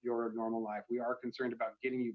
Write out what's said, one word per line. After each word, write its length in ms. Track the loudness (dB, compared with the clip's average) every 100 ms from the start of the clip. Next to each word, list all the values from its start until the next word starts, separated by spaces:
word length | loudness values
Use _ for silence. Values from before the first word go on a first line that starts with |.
your 300 | 0 2 2
normal 280 | 0 0 0
life. 200 | 0 -4 -2
We 100 | 0
are 160 | 0 0
concerned 380 | -2 -2 -2
about 160 | 0 -2 0
getting 220 | -2 2
you 80 | 0